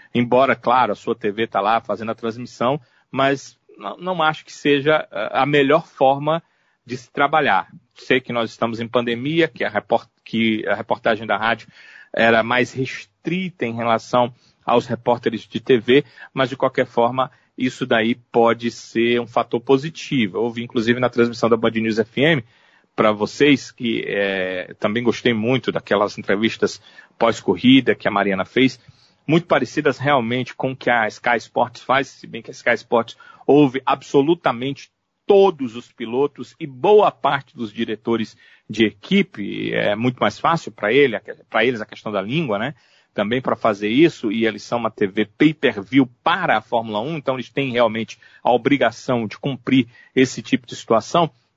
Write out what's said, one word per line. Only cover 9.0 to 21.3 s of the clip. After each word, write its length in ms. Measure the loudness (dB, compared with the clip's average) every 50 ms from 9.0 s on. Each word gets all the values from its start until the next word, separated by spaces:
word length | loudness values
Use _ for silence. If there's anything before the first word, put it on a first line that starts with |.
| -2 -2 -4 -4 -4 -4 0 0 0 -2
que 160 | _ -6 -6
a 40 | -4
report-, 380 | -4 -4 -2 0 -2 -2 -2 _ _ _ _
que 420 | -6 -2 0 0 0 0 -2 -2
a 100 | -4 -4
reportagem 520 | -4 -2 -4 -6 -2 0 -2 -2 -2 -2
da 80 | -4 -4
rádio 320 | -2 0 -2 -2 -4 -6 -20 _ -20 -20 -20 -20 -20 -20 _ -2
era 240 | 2 2 4 4 4
mais 300 | 2 2 0 0 0 -2
restrita 920 | -4 -8 -8 -8 -8 -14 -18 _ _ _ -8 -6 -6 -4 -6 -8 -6 -6 -8
em 100 | -6 -6
relação 580 | -4 0 0 0 0 -2 -2 0 0 0 0 -4 _ _ _ _ _ -4
aos 200 | 0 0 0 0
repórteres 560 | -2 -8 -4 0 -2 -2 0 -2 -6 -6 -6
de 180 | -12 _ -10 -10
T 180 | 0 2 2
V, 280 | 2 4 4 4 4 4 0 _ -20 -20 -12 -4
mas 140 | -4 -2
de 80 | -2 -2
qualquer 300 | -4 -4 -2 0 -2 -4
forma, 440 | -2 0 0 0 0 0 -2 -4 -4 _ _ _ _ _
isso 280 | -4 -4 -4 -4 -6 -4
daí 300 | -2 0 0 2 0 -2
pode 560 | -4 _ _ 0 2 2 2 2 0 -4 -8
ser 480 | -8 -8 -20 -6 -2 0 0 2 0 -2
um 80 | -2
fator 320 | -2 -4 -4 -2 -2 -4 -6
positivo. 800 | 2 2 2 2 2 -4 -12 -12 -10 -4 -2 -2 -2 -2 -2
Eu 60 | -2 -4
ouvi, 200 | -2 -4 -6 -10
inclusive, 340 | -6 -4 -2 0 0 0
na 120 | 0 0 -2
transmissão 400 | 2 0 0 0